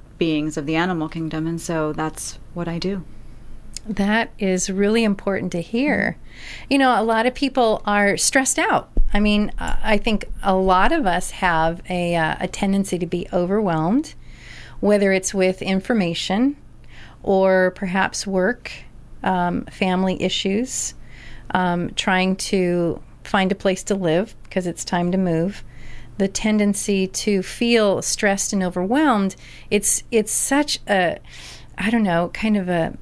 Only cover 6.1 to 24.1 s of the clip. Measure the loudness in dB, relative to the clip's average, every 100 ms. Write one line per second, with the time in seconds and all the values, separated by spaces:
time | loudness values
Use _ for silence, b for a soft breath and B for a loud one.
6.1 | -2 B B B B B 2 4 4 4
7.1 | 2 2 0 0 4 4 2 2 2 4
8.1 | 2 2 2 2 0 2 0 2 6 6
9.1 | 6 4 4 2 -2 0 2 4 2 2
10.1 | 0 -2 -4 0 2 4 6 6 4 2
11.1 | 0 -2 -2 2 2 2 0 -4 -2 0
12.1 | 0 0 -2 -6 -2 0 2 0 -2 -2
13.1 | -4 -2 -2 0 0 0 0 2 0 -2
14.1 | -8 B B B B B B 2 4 4
15.1 | 2 0 2 2 0 -2 -2 0 0 0
16.1 | -2 -2 0 0 -2 -10 -20 -20 B B
17.1 | B 0 4 6 6 4 0 -2 0 0
18.1 | -2 -4 0 0 0 -8 -16 -18 -20 -18
19.1 | -6 -2 0 0 -2 -6 -4 0 0 0
20.1 | 0 -2 -2 -2 -2 -2 -6 -8 -10 B
21.1 | B B B B 0 0 0 -2 -4 0
22.1 | 2 2 0 -2 0 2 2 0 -2 -8
23.1 | -18 -2 0 0 0 0 0 0 0 2